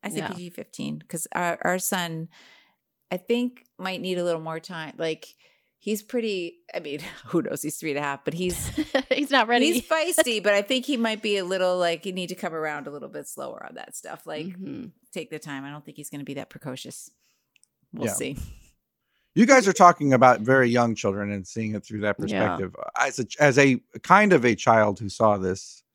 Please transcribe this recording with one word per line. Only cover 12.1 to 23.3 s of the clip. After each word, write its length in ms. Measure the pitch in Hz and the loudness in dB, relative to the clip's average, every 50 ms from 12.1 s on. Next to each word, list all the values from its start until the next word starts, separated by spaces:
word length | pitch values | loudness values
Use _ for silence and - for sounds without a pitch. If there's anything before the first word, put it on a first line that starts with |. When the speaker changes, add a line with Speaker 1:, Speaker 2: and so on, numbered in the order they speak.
| 185 | -8
Speaker 1:
need 160 | 185 180 170 | -6 -8 -8
to 60 | 180 | -8
come 180 | - - 175 160 | -8 -8 -8 -6
around 340 | 160 156 156 151 147 143 147 | -6 -6 -6 -6 -8 -10 -12
a 40 | |
little 180 | 143 147 - 135 | -14 -14 -14 -12
bit 180 | 139 147 143 - | -12 -14 -14 -12
slower 380 | - - 143 131 131 - - - | -12 -12 -12 -12 -12 -14 -16 -16
on 80 | - | -16
that 200 | - - - - | -16 -18 -16 -16
stuff. 300 | - - - - - - | -16 -14 -14 -16 -16 -14
Like, 200 | 160 156 151 156 190 | -12 -12 -10 -10 -12
Speaker 2:
Mm-hmm. 400 | 180 180 190 151 139 - - - _ _ _ _ - | -12 -12 -12 -12 -12 -12 -14 -16 _ _ _ _ -12
Speaker 1:
take 160 | 185 156 - | -12 -12 -12
the 100 | 160 147 | -12 -14
time. 260 | - 156 143 135 135 | -12 -12 -12 -12 -12
I 60 | 139 | -14
don't 120 | 143 151 147 | -16 -16 -18
think 120 | - 143 - | -20 -20 -18
he's 120 | 147 - | -18 -14
gonna 140 | - 147 143 | -14 -14 -12
be 120 | 135 139 | -10 -10
that 140 | 139 131 _ | -12 -12 _
precocious. 640 | - - - 143 127 127 - - - - - - _ _ _ _ _ _ _ _ _ _ _ _ _ _ _ _ - | -16 -16 -14 -12 -12 -12 -14 -16 -16 -18 -20 -20 _ _ _ _ _ _ _ _ _ _ _ _ _ _ _ _ -10
We'll 140 | - - 113 | -6 -6 -4
Speaker 3:
Yeah. 60 | - | -4
Speaker 1:
see. 240 | - - 131 139 - - - - - - _ _ _ _ _ _ _ _ _ _ _ _ _ _ | -4 -6 -6 -8 -10 -12 -14 -14 -20 -20 _ _ _ _ _ _ _ _ _ _ _ _ _ _
Speaker 3:
You 100 | 165 226 | 4 6
guys 220 | 226 269 262 214 196 | 8 8 6 6 4
are 60 | 180 | 6
talking 400 | - 190 175 170 - 147 143 131 | 10 10 8 8 8 2 4 6
about 280 | 123 131 127 123 104 | 8 8 8 8 6
very 280 | 107 120 131 135 127 120 | 4 4 6 6 6 4
young 260 | 117 120 120 117 110 | 4 2 2 2 0
children 360 | - - 104 95 101 101 101 | -2 -2 -2 -2 -2 -4 -6
and 160 | 104 101 92 - | -6 -8 -8 -10
seeing 280 | - 113 110 107 107 | -10 -8 -6 -6 -6
it 100 | 104 - | -8 -8
through 160 | - 110 104 | -10 -10 -4
that 140 | 101 104 101 - | -2 -2 -2 -2
Speaker 2:
Yeah. 360 | - - 107 95 110 104 90 82 | -4 -4 -2 -2 -2 -2 -2 -4
Speaker 3:
perspective. 180 | 98 92 90 - - - - - | -6 -8 -10 -12 -14 -10 -4 -2
As 200 | 123 139 123 - | -2 -2 -2 -4
a, 60 | 123 - | -6 -8